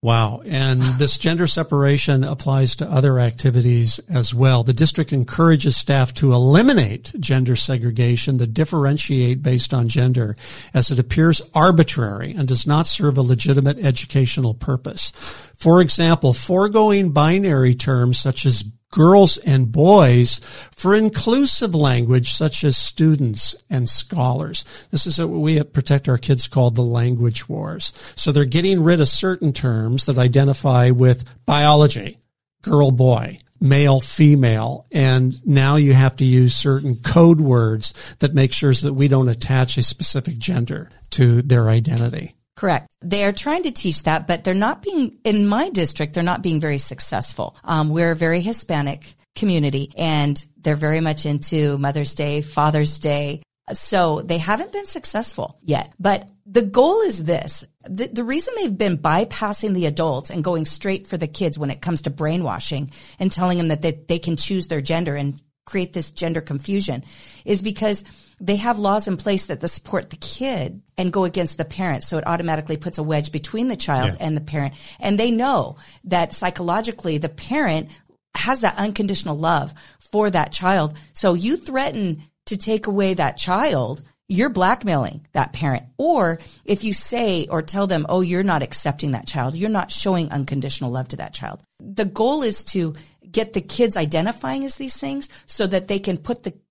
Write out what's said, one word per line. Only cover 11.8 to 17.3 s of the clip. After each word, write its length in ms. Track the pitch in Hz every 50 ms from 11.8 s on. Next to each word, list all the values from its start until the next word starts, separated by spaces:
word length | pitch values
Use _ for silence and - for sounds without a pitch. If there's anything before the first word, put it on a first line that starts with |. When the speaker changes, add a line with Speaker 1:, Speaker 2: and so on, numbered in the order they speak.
| 160 - - - 117 104 101 104 - - -
Speaker 1:
and 100 | 190 143
does 200 | 127 131 120 -
not 200 | - 147 151 170
serve 300 | - - - - 147 135
a 60 | 135 131
legitimate 560 | 123 127 117 - - 139 139 135 139 143 143
educational 760 | 214 139 127 - - - - 139 135 120 - - 127 117 110
purpose. 580 | 120 - - 135 127 - - - - - - - - - - - - - - _
For 240 | _ - 160 165 180
example, 520 | 180 147 - - 165 170 170 160 - 135 123
foregoing 760 | - - - 185 185 196 208 208 220 214 214 202 202 196 180
binary 640 | 143 147 147 156